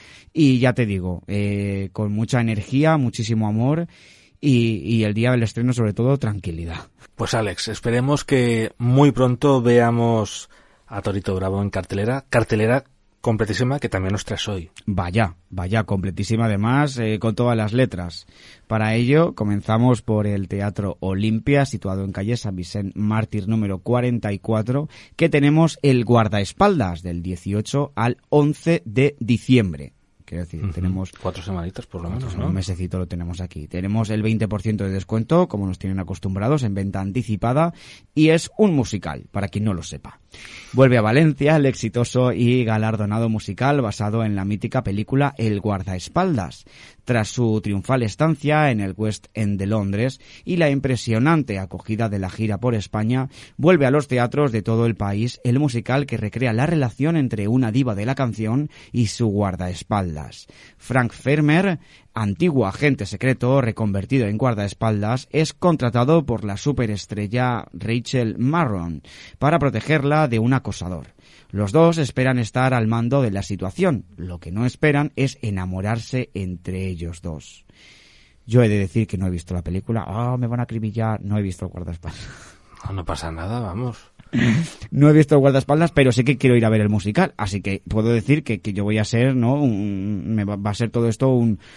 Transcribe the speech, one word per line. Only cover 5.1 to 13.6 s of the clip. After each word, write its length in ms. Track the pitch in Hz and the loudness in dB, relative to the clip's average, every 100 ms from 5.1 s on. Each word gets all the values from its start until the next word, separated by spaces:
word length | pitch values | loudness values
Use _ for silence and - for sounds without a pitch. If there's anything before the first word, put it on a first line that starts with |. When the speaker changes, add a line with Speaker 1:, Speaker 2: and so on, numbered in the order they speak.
Speaker 1:
día 180 | 104 117 | 2 2
del 120 | 123 | 2
estreno, 300 | 113 - 123 | 0 0 -2
sobre 200 | 120 110 | 0 0
todo, 240 | 101 120 139 | 0 0 2
tranquilidad. 720 | 117 104 87 82 85 82 - _ - - | 0 -4 -6 -8 -8 -10 -12 _ -20 -8
Speaker 2:
Pues, 180 | - | -4
Alex, 360 | 120 107 - - | -2 -2 -4 -8
esperemos 540 | 104 123 117 131 147 | -6 -2 0 0 0
que 500 | - 135 123 117 110 - | 2 2 4 2 -2 -2
muy 340 | 120 127 143 | 2 6 6
pronto 500 | 120 127 123 147 135 | 6 2 2 4 4
veamos 880 | 120 120 117 117 117 113 101 - - _ _ _ - | 6 6 6 4 2 2 0 -6 -16 _ _ _ -14
a 140 | 104 | -8
Torito 340 | 101 101 98 95 | -4 -4 -2 -2
Bravo 260 | 95 98 | -2 -2
en 80 | 101 | -2
cartelera, 560 | 98 87 101 107 135 - | -4 -6 -4 -2 -4 -2
cartelera 540 | 123 110 110 110 131 - _ _ _ | 0 2 2 2 2 -2 _ _ _
completísima 600 | - 107 107 101 | -2 0 0 0